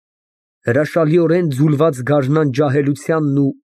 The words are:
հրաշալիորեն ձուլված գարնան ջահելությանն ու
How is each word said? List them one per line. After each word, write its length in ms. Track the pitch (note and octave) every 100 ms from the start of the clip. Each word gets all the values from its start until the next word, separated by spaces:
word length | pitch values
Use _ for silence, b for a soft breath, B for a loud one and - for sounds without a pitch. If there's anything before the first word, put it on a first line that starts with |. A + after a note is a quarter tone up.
| _ _ _ _ _ _ -
հրաշալիորեն 840 | B2 D3+ F3 D#3 E3+ D#3+ F3 E3+
ձուլված 540 | C3 D#3 C#3 D#3+ B2+
գարնան 480 | B2 D3 C3 D#3 D3
ջահելությանն 880 | B2 D3 C#3+ C#3 C#3+ - D#3+ D3 C#3
ու 100 | C#3 -